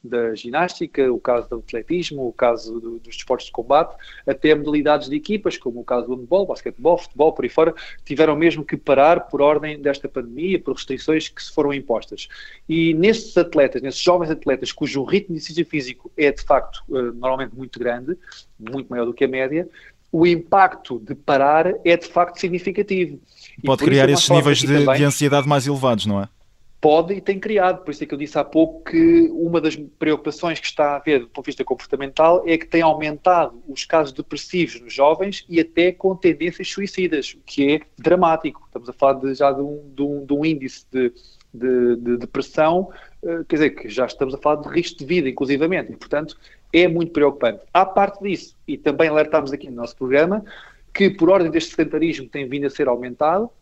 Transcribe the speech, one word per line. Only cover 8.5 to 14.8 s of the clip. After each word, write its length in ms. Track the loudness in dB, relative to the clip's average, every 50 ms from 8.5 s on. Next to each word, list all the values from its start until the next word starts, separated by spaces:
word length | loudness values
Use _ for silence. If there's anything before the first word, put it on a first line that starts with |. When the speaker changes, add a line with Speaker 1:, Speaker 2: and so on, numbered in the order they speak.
| 2 0 -6
Speaker 1:
que 140 | -6 -8 -6
parar 440 | 0 2 4 6 6 6 6 4
por 200 | 0 -6 0 2
ordem 400 | 4 4 4 2 0 -4 -10 -4
desta 260 | -2 -4 -4 -2 -6 -10
pandemia, 520 | -8 -8 -10 -10 -10 -6 -4 -2 -2 -2
por 160 | -2 -4 -6
restrições 540 | -6 -6 -10 -10 -8 -2 0 0 0 -2 -6
que 140 | -12 -14 -16
se 80 | -8
foram 220 | -2 -2 0 0 -2
impostas. 540 | -4 -4 -4 -4 -4 -4 -8 -14 -16 -16 -16 -18 -20 -20 -20 -20 -20 -8 -4
E 260 | 0 2 2 2 2
nesses 420 | 4 4 4 4 2 -2 0 2 2
atletas, 440 | 2 2 4 2 2 4 2 -4
nesses 200 | -8 -6 -8 -2
jovens 280 | 2 2 2 2 2 -2
atletas, 420 | -4 -4 -2 -2 -2 -2 -4 -10
cujo 320 | -6 -6